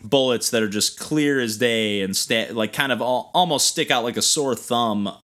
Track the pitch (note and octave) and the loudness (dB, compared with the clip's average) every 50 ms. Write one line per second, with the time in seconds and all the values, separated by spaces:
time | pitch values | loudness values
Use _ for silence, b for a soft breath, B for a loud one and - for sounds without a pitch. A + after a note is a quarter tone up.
0 | - G#2+ C#3+ C#3 C3 C3 B2 A2 - - - A#2 A2 G#2 G2 G#2+ G2 - - - | -4 0 2 2 4 2 2 0 0 0 0 0 0 0 0 -2 -2 -2 -4 -8
1 | - - D3+ D3+ D3 C#3+ C#3+ C3+ B2 A2 G#2+ G#2+ B2 A#2+ A#2 A2+ A2 G#2+ G#2 G2+ | -6 -2 0 2 2 2 2 2 0 0 0 0 0 2 2 2 0 0 0 -2
2 | G2 F#2+ F#2+ - - - B2 A2+ G#2 - G#2 A#2 A2 G#2+ - - C#3+ C3 B2 A2 | -2 -2 -2 -4 -2 0 0 0 0 -2 -2 -2 -2 -2 0 -2 0 0 0 -2
3 | A#2+ A#2+ B2+ A#2+ A2 - - E3 F3+ E3+ D3+ C3 - - - - D3+ - C#3+ B2 | 0 0 0 -2 -2 0 2 2 2 2 2 2 2 0 0 0 0 2 2 2
4 | A2+ B2 A2+ A2+ - - - D#3 C#3+ C3+ A#2+ G#2+ - - B2 A#2+ A#2+ A2+ G#2 G#2 | 0 0 -2 0 0 0 0 0 0 -2 -2 -4 -4 -2 0 0 2 0 0 -2
5 | G2+ G2 - - | -4 -6 -8 -10